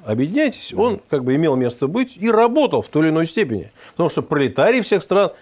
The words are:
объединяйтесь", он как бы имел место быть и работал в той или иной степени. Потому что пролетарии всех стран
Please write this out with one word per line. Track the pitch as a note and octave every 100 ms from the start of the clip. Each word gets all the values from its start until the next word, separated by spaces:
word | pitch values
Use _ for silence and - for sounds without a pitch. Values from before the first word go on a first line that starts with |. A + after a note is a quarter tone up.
объединяйтесь", | G#2 A2 D3+ C#4 D4 - -
он | F#3 A#3 G3 -
как | C#3+
бы | B2+ C#3+
имел | E3 C3
место | B2 A#2+ C#3
быть | A3+ B3+ -
и | A3+
работал | A3 A#3 D4+ B3 A#2+
в | -
той | D3+
или | D#3+
иной | D#3 E3
степени. | - C#3+ G2+ D#2 _ -
Потому | - E3
что | D#3
пролетарии | B2+ D3 C3 C3+ F#3 B3+
всех | - F#3+
стран | - F#3+ F#3 -